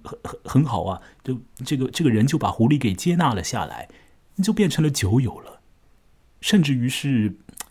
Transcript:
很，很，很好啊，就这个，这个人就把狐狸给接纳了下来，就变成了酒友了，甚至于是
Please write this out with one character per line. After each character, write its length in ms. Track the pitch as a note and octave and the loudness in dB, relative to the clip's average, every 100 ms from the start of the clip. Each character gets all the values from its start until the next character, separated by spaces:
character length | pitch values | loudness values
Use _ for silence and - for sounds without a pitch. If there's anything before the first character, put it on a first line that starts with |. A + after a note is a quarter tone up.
很， 140 | - - | -12 -16
很， 180 | - - | -14 -14
很 200 | - B2+ | 0 0
好 200 | D3 G2+ | 2 -2
啊， 180 | F#2+ F2+ - _ | -4 -8 -12 _
就 160 | - B2 - - | -8 -8 -10 -14
这 120 | C3 C#3+ | -6 -4
个， 140 | B2+ | -2
这 140 | - | 0
个 60 | D#3 | 2
人 160 | G#2+ B2+ | 4 2
就 120 | D#3+ | 2
把 120 | - | -2
狐 180 | - A#2 | 2 2
狸 100 | D3 | 4
给 160 | A2 | 0
接 220 | F#2 F3 E3+ | -2 0 2
纳 180 | D#3 | 2
了 80 | G#2 | 0
下 220 | D#2+ - - | -4 -6 -6
来， 220 | A#1 - - _ _ _ - | -10 -16 -20 _ _ _ -4
就 100 | F#3+ | -2
变 180 | G#3+ F#3+ | 2 0
成 120 | - | 2
了 60 | D3 | 0
酒 300 | C#3 F#2+ A#2 | 0 2 2
友 180 | A#2+ - | 0 -6
了， 200 | - - _ _ _ _ _ _ _ _ | -18 -20 _ _ _ _ _ _ _ _
甚 220 | - G#3 | 0 2
至 100 | D3 | 4
于 160 | C3 B2 | 2 -2
是 460 | - C#3 B2 G#2+ - _ - - | -4 -2 0 0 -4 _ -20 -12